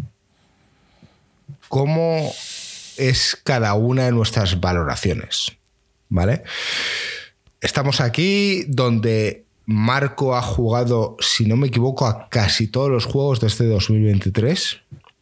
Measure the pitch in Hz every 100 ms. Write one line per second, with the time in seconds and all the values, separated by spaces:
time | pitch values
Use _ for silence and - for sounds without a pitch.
0 | - _ _ _ _ _ _ _ _ _
1 | - _ _ _ - 143 - 131 143 160
2 | 165 160 151 - - - - - - -
3 | 131 131 - - - 131 110 104 117 131
4 | 127 117 107 117 98 92 92 90 78 123
5 | 98 80 - - - - _ _ _ _
6 | - 90 92 147 - - - - - -
7 | - - - _ _ - - - 139 123
8 | 123 113 180 202 202 190 147 131 127 117
9 | 113 110 107 - _ _ - 107 110 131
10 | 139 - 135 123 120 120 117 120 123 120
11 | 104 - - - 107 117 139 117 123 131
12 | 127 - - 123 104 - 110 127 139 123
13 | - 139 143 123 110 - 117 107 - 110
14 | 107 98 95 104 113 185 - - _ -
15 | - _